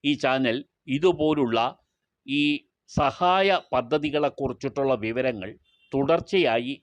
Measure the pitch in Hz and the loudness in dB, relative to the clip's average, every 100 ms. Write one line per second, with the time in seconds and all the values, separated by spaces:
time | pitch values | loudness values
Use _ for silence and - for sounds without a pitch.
0 | 143 139 135 131 131 117 - _ - 139 | 0 0 0 0 0 -2 -6 _ -6 2
1 | 180 156 156 151 123 113 123 - _ _ | 2 2 0 2 2 2 0 -4 _ _
2 | _ _ - 143 147 147 _ _ _ - | _ _ -6 0 0 -2 _ _ _ 0
3 | 143 - 175 185 196 180 - 127 120 151 | 0 2 2 2 2 0 0 -4 0 -2
4 | 147 147 143 - 135 123 135 - 135 117 | 0 0 -2 -2 -6 -4 -6 -2 0 0
5 | 110 117 131 113 92 - _ _ _ 135 | -2 -2 -2 -4 -10 -16 _ _ _ -2
6 | 139 165 - 196 147 117 123 139 | 2 0 2 0 2 0 -2 -10